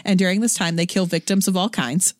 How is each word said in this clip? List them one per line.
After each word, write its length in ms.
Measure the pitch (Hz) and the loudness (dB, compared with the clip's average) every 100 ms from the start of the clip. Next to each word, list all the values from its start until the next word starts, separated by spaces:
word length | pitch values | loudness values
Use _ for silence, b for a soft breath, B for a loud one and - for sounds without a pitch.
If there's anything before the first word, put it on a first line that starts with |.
| - | 0
and 120 | 190 | 2
during 220 | 185 196 | 2 2
this 120 | 233 | 0
time 220 | - 170 165 | 0 -2 0
they 80 | 175 | -2
kill 200 | 196 180 | 0 0
victims 420 | 170 - 196 196 | -2 0 0 2
of 80 | 185 | 0
all 120 | 202 | -2
kinds 440 | - 123 160 - | -2 -2 0 -2